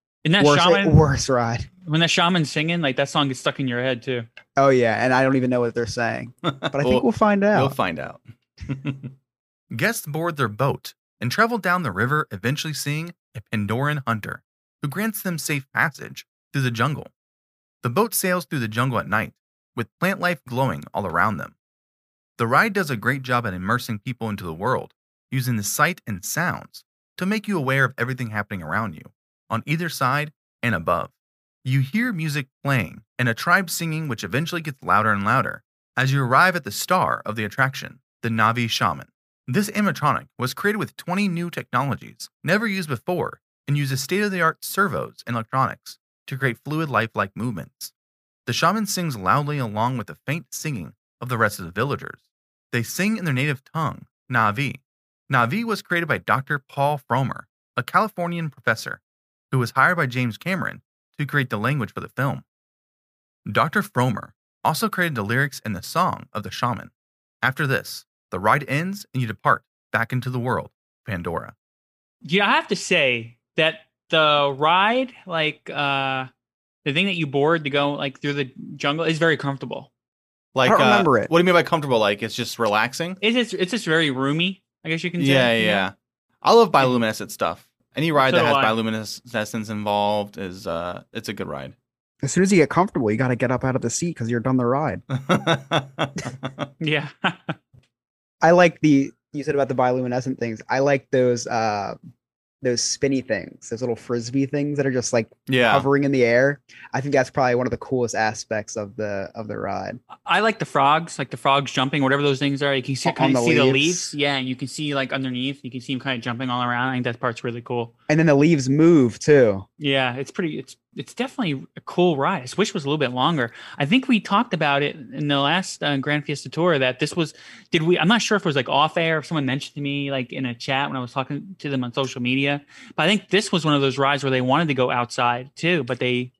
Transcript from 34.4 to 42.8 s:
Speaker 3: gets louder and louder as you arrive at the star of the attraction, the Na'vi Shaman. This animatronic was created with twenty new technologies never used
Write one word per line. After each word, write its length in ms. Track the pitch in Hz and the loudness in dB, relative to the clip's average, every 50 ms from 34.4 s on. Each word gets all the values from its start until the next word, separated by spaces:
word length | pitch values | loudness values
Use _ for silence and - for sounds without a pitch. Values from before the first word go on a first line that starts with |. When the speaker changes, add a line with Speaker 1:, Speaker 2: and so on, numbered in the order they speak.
| 165 160 - 170 | -2 -2 -4 -6
Speaker 3:
gets 160 | 160 156 135 - | -6 -8 -10 -8
louder 300 | - 90 90 101 107 110 | 0 2 2 4 4 2
and 140 | 107 101 98 | 2 2 2
louder 380 | 95 117 135 120 - 50 - - _ _ _ _ _ _ - | 2 2 2 0 -2 -6 -10 -14 _ _ _ _ _ _ -2
as 160 | 127 131 135 | 0 2 2
you 100 | 143 135 | 2 2
arrive 320 | 120 123 139 170 185 180 | 4 4 6 6 6 4
at 80 | 175 147 | 0 -4
the 80 | - | -6
star 500 | 101 - - - 185 185 143 76 60 - - | -8 -8 -2 0 2 2 2 2 0 -2 -4
of 100 | - 107 | -6 -4
the 80 | 104 110 | -4 -4
attraction, 560 | 104 - - 135 135 135 - - - - - _ _ _ _ - | -4 -2 0 0 0 -2 -6 -12 -14 -16 -20 _ _ _ _ -4
the 60 | 117 | -2
Na'vi 400 | 113 110 110 107 113 120 120 113 | 0 2 2 2 4 2 0 -2
Shaman. 400 | - - 123 101 78 69 - - _ _ _ _ _ _ _ | 0 0 0 0 0 -2 -8 -14 _ _ _ _ _ _ _
This 240 | - 123 180 208 208 | -2 0 0 0 0
animatronic 560 | - 208 208 196 160 - - 147 127 - - - _ - | 0 0 0 0 0 0 0 0 0 0 -4 -8 _ -6
was 160 | 120 123 - | -4 -4 -4
created 240 | - - 202 214 214 | -2 -2 -2 0 0
with 180 | 170 - - | -4 -6 -8
twenty 320 | - - - 175 190 208 196 | -12 -8 -6 -2 -2 0 0
new 220 | 170 170 175 175 | -2 -2 -4 -6
technologies 800 | 160 - 123 - - 123 135 139 113 87 - - - _ - - _ _ - | -8 -10 -10 -4 -2 -2 0 0 -2 -4 -8 -14 -18 _ -18 -18 _ _ -2
never 200 | 143 175 214 226 226 | 0 0 0 0 -2
used 200 | 196 190 | -2 -4